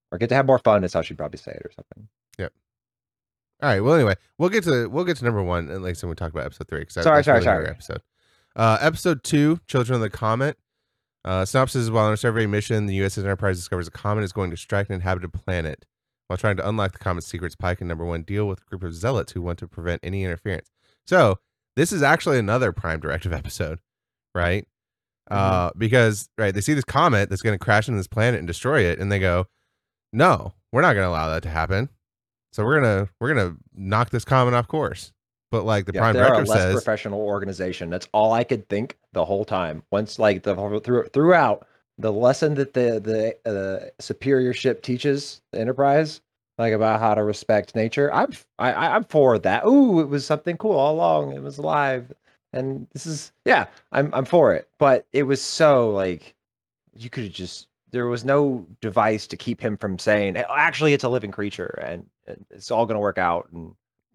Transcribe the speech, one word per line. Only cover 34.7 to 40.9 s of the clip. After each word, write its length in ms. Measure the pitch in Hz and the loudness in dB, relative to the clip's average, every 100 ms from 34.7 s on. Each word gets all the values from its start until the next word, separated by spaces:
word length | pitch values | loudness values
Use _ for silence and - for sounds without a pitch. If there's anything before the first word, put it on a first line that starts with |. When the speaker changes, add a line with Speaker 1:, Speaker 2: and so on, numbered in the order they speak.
| 156 123 90 - _ _ _ _ | -4 -4 -6 -16 _ _ _ _
Speaker 2:
But, 120 | 113 101 | -4 0
like, 200 | 104 95 | -2 -2
the 60 | |
Speaker 1:
Yeah, 60 | 92 | 0
Speaker 2:
Prime 140 | 113 | 2
Speaker 1:
they're 100 | 117 | 4
a 40 | 131 | 4
Speaker 2:
Directive 200 | 113 104 | 4 4
Speaker 1:
less 120 | 107 | 2
Speaker 2:
says 120 | 92 98 | 2 0
Speaker 1:
professional 440 | - 107 107 101 | -2 -4 -4 -4
organization. 720 | 104 101 98 90 92 85 85 | -4 -4 -6 -6 -6 -6 -6
That's 180 | 90 - | -8 -2
all 180 | 107 110 | 2 4
I 140 | 117 120 | 2 0
could 240 | 113 - | -2 -2
think 280 | 101 107 - _ | -4 -4 -10 _
the 140 | 87 82 | -4 -2
whole 180 | 98 | -2
time. 400 | 107 95 85 76 - | -2 -4 -4 -6 -4
Once, 260 | 101 107 - | -2 -2 2
like, 260 | 107 92 | 2 2
the 120 | 104 92 | -2 -4
whole, 240 | 101 104 | -4 -4
through, 300 | 123 | 0